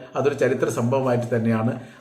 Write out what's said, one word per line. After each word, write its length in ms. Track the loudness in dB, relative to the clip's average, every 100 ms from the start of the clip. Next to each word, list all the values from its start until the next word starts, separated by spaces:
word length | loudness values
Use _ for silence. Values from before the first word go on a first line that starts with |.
| -6 -2
അതൊരു 180 | -2
ചരിത്ര 360 | 2 0 2 0
സംഭവമായിട്ട് 640 | 0 0 2 2 0 0 0
തന്നെയാണ് 440 | 2 2 0 -4 -12 -12